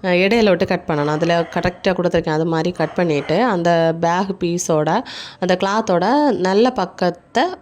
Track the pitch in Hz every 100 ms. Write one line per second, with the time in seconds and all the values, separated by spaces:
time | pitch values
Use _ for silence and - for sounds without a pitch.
0 | 190 180 190 233 214 175 190 175 - 156
1 | 147 151 165 170 170 180 175 180 196 180
2 | 175 170 170 156 165 160 165 175 156 -
3 | 175 147 139 165 247 185 170 170 165 165
4 | 165 175 196 190 175 170 - 156 151 190
5 | - - - - 180 180 196 214 214 175
6 | 185 285 294 202 185 196 247 247 180 -
7 | 180 170 _ 226 339 370